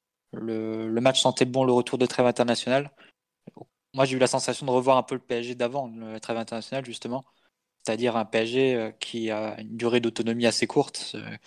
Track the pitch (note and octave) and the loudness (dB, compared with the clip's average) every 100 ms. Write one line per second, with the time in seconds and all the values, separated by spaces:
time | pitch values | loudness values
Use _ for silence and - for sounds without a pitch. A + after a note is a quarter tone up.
0 | _ _ _ A2+ A2+ A2 A2 A2 A2 A#2 | _ _ _ -10 -6 -4 -4 -4 -2 2
1 | C3 C3 C3 - B2+ B2+ C3 A#2+ - B2+ | 4 4 4 2 2 2 4 4 2 0
2 | B2 - B2 A#2+ A#2+ A#2 - C3 C#3+ - | 0 4 2 4 2 0 0 0 -2 -10
3 | - _ _ _ - - - _ _ C3+ | -20 _ _ _ -20 -20 -20 _ _ 2
4 | C3 B2+ B2 C3 C3 B2 C#3 B2+ B2+ C3 | 2 4 2 2 -2 -2 0 2 4 4
5 | B2 C3 - A#2+ A#2+ B2 A#2+ C#3 B2 A2+ | 2 -4 -4 -6 -4 -4 -2 -2 -8 -10
6 | A2 A2 - A2+ A2+ A#2 - C3+ B2 A2+ | -12 -10 -6 -6 -4 -8 -6 -8 -8 -10
7 | B2 C3 - _ _ _ _ _ - A2 | -8 -8 -8 _ _ _ _ _ -4 0
8 | B2 A2+ G#2+ A2+ A2+ B2+ C3+ B2 A2 - | 0 0 0 0 0 2 2 2 -2 -8
9 | - A#2 A2 G#2+ G#2+ G#2+ A2 A2+ A#2 A#2+ | -8 -4 -4 -2 -4 -8 -10 -4 2 2
10 | A#2 - A#2 A#2 A#2 - A2+ D3 - - | 2 0 -2 2 2 2 2 2 0 -4
11 | - A2+ A2 G#2+ | -10 -10 -12 -14